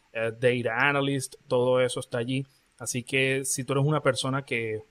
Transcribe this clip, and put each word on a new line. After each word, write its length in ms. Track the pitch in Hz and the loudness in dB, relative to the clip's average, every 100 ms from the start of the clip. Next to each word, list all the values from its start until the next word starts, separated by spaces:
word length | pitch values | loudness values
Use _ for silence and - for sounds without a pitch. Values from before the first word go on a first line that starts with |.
| _ | _
eh, 180 | 113 113 113 | -4 -4 0
data 500 | 123 123 117 113 143 | 2 2 0 2 2
analyst, 460 | 143 139 139 127 - _ | 2 0 -2 -4 -12 _
todo 320 | 127 127 127 | 2 4 4
eso 180 | 127 135 | 2 -2
está 200 | - 123 | -6 -4
allí. 280 | 117 131 135 _ _ _ | -2 -2 -4 _ _ _
Así 240 | 120 127 | -6 -6
que 420 | 117 135 135 135 | -2 0 2 0
si 200 | 135 - | -2 -6
tú 80 | 127 | -2
eres 120 | 143 | 0
una 160 | 143 151 | 2 2
persona 440 | 143 120 131 139 | 2 0 -2 -4
que 400 | 135 120 113 107 - | -4 -4 -4 -6 -8